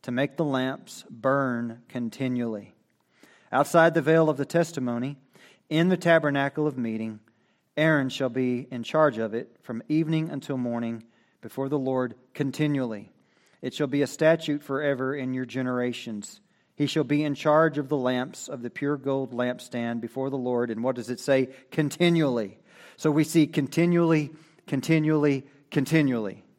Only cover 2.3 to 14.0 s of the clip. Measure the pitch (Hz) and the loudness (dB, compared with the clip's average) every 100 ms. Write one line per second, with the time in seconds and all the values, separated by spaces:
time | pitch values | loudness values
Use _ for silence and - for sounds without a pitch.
2.3 | 123 117 107 101 _ _ _ _ _ - | -2 -4 -6 -10 _ _ _ _ _ -20
3.3 | _ _ 127 143 170 165 160 143 160 156 | _ _ 0 4 6 6 4 4 4 4
4.3 | 139 139 170 165 - 127 120 131 143 _ | 0 0 0 0 -2 -4 -4 -6 -10 _
5.3 | _ - _ _ 151 175 180 175 165 151 | _ -20 _ _ 2 2 2 4 4 4
6.3 | 139 139 - 151 131 117 110 110 107 _ | 0 0 0 -2 -2 -4 -4 -6 -10 _
7.3 | _ _ _ _ - 156 156 131 - 131 | _ _ _ _ 0 4 4 0 -2 -2
8.3 | 120 127 123 135 123 113 156 151 113 113 | 0 0 -2 -4 -10 -2 4 4 2 -4
9.3 | 110 - _ - 117 - 151 156 160 160 | -4 -8 _ -10 -10 -2 0 0 -2 -2
10.3 | 139 - 135 123 117 117 117 110 _ _ | -8 -6 -4 -4 -4 -4 -8 -12 _ _
11.3 | _ 110 - 135 147 131 131 123 113 _ | _ -14 -6 -2 -2 0 -2 -2 -6 _
12.3 | - 143 131 151 143 123 107 104 _ _ | -4 -4 0 0 0 -2 -6 -12 _ _
13.3 | _ _ _ 131 - 147 143 | _ _ _ -10 -4 -2 0